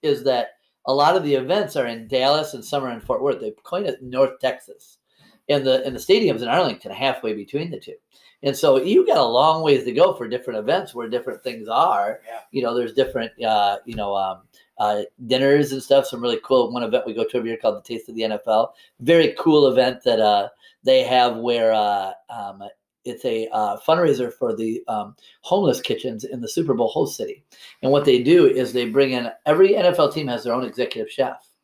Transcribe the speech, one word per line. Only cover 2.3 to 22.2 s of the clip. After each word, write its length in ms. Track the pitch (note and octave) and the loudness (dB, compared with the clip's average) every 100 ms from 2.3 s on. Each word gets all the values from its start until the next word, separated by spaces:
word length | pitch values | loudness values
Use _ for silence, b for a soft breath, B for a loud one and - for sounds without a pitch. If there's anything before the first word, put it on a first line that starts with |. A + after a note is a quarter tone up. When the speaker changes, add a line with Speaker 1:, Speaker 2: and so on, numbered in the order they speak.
| D3+ D#3 | 0 -2
Speaker 1:
and 100 | B2+ | -10
some 200 | A2 C#3+ | -6 -6
are 80 | C3 | -6
in 100 | A2+ | -10
Fort 200 | - C3 | -6 -2
Worth. 180 | C#3 B2+ | -2 -2
They're 100 | A2 - | -6 -12
quite 240 | - F3+ G3 | -8 -6 -6
a 100 | - | -8
North 380 | B2+ B2+ C3 C3 | -8 0 0 0
Texas. 600 | C3 - - - _ _ _ b b b - | -6 -6 -14 -20 _ _ _ b b b -2
And 160 | D3 C3+ | 0 2
the, 180 | C3 C3 | 0 0
and 100 | A#2+ | -10
the 40 | |
stadium's 440 | - G#3 G#3 A#2 | 2 2 2 -2
in 40 | A#2 | -2
Arlington, 440 | C#3+ E3 A2 - | 0 0 -4 -12
halfway 420 | G2+ C3+ C3 A2+ | -4 -4 -2 -6
between 380 | G#2+ G2+ C#3+ E3+ | -6 -6 -8 -8
the 80 | D#3 | -10
two. 160 | - - _ b b b | -16 -20 _ b b b
And 120 | C#3+ C3+ | -6 0
so 220 | D3+ F3+ | 4 4
you 280 | F3 F3+ - | 4 4 4
got 120 | D#3+ | 2
a 60 | B2 | 4
long 380 | A#2+ D#3 D#3+ | 4 4 4
ways 200 | D#3+ C3+ B2 | 2 2 2
to 60 | |
go 220 | A#2+ F#3 | 2 2
for 140 | - A#2 | 2 -6
different 320 | B2 - A2 | -8 -6 -6
events 340 | G#2+ F3 G3+ | -2 -2 -4
where 160 | A#2 A2+ | -12 -6
different 320 | A#2+ A#2+ G#2+ | -6 -6 -10
things 240 | C3 A#2 G#2+ | -10 -10 -4
are. 540 | A#2 E3+ G2+ G2+ A2 B | 0 0 0 -2 -6 B
Speaker 2:
Yeah. 120 | A#2 B | -16 B
Speaker 1:
You 100 | C#3 | -4
know, 140 | B2 A#2+ | -2 -2
there's 180 | A#2 | -4
different, 380 | A2+ C3 B2+ A2+ _ | -2 -2 -2 -8 _
uh, 340 | A2+ G#2+ G2+ G2+ - | -2 0 0 -2 -8
you 100 | A2 | -8
know, 200 | G2+ G2 | -4 -4
um, 260 | F#2+ F#2 _ b b - | -4 -6 _ b b -4
uh, 240 | G#2 G#2 G2+ _ A#2+ | -2 -2 -6 _ -4
dinners 460 | B2+ C#3 C#3+ C#3+ | 0 4 4 2
and 100 | C3+ | -4
stuff. 240 | - C#3 C3+ | 2 2 2
Some 160 | A#2+ | -4
really 180 | A#2+ A2+ | -4 -4
cool, 280 | - C3 A#2 | 2 2 2
one 120 | A#2+ | -2
event 240 | A#2 A#2 A2+ | -2 -2 -2
we 60 | A2+ | -4
go 80 | |
to 140 | A2+ B2+ | -2 -2
every 120 | A#2 | -4
year 80 | A2+ | -2
called 180 | A2+ G#2 | -2 -2
the 40 | |
Taste 280 | - A#2 - | -8 -12 -10
of 40 | A2+ | -6
the 80 | |
N 80 | A2 | -4
F 80 | G#2 - | -4 0
L. 280 | G#2+ A#2 b b _ | 0 0 b b _
Very 340 | A#2+ E3+ D3+ - | 2 4 4 2
cool 280 | E3 D3+ C#3+ | 4 6 6
event 360 | A#2+ B2+ B2 | 4 2 0
that, 160 | B2 A2 | 0 2
uh, 300 | G#2+ G#2 G2+ _ b b | 4 2 0 _ b b
they 200 | C3 C3 | 2 2
have 340 | B2 B2+ B2 A2+ | 4 4 2 0
where, 360 | A#2+ A#2+ A2+ | -2 2 4
uh, 380 | A2 G#2 G2+ F#2+ F#2 | 4 2 0 -4 -10